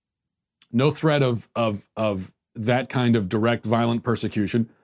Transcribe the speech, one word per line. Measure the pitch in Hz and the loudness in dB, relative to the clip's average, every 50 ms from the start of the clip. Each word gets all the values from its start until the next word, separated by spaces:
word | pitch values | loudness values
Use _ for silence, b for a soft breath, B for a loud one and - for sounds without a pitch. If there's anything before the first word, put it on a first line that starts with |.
| _ _ _ _ _ _ _ _ _ _ _ _ _ _ | _ _ _ _ _ _ _ _ _ _ _ _ _ _
no | - 117 135 156 | 0 2 2 2
threat | 151 - - 156 147 147 139 | 2 2 0 2 2 4 2
of, | 127 120 107 - - - | 2 0 -2 -6 -8 -4
of, | 120 117 113 98 98 - _ - | -2 -2 -2 -2 -4 -10 _ -6
of | - 110 107 101 95 92 - _ _ _ _ - | -4 -2 -2 -2 -4 -6 -10 _ _ _ _ -12
that | 110 107 113 123 127 127 - | -6 -2 0 0 0 0 -2
kind | - 131 123 120 117 | -2 0 2 2 2
of | 113 101 90 | 2 2 0
direct | 113 107 107 117 120 110 - | 0 0 2 2 0 0 -2
violent | 110 117 113 117 117 117 117 - | 0 0 0 2 0 0 -2 -2
persecution. | 120 113 101 - 104 - 110 104 95 - 120 113 - b b | -2 -2 -2 -2 -4 -2 -2 -2 0 0 -2 -2 -2 b b